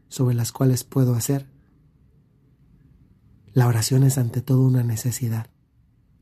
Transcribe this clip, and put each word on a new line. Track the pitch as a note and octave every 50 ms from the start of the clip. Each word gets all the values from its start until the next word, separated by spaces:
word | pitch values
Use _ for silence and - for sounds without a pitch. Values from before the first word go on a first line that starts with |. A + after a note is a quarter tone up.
| _ _
sobre | - - C3 B2 B2
las | A#2+ A#2 A2+
cuales | - - C3+ C3 B2+ A#2+ -
puedo | - - C#3 C3 B2 B2
hacer. | A#2 A2 - C#3 C#3 C#3 - _ _ _ _ _ _ _ _ _ _ _ _ _ _ _ _ _ _ _ _ _ _ _ _ _ _ _ _ _ _ _ _ _ _ _ _ _ _ _ - -
La | C3+ B2 A#2+
oración | A#2 A2 A2 - C3+ C3 C3+
es | C3+ C3 C#3
ante | B2+ A#2 A2+ B2
todo | A#2 - C3+ B2+
una | C3 C3 B2+ B2+ A#2+
necesidad | A#2+ A2+ A2 - B2+ A2+ - C3 A#2 A2+ A2+ A2+ - _ _ _ _ _ _ _ _ _ _ _ _ _ _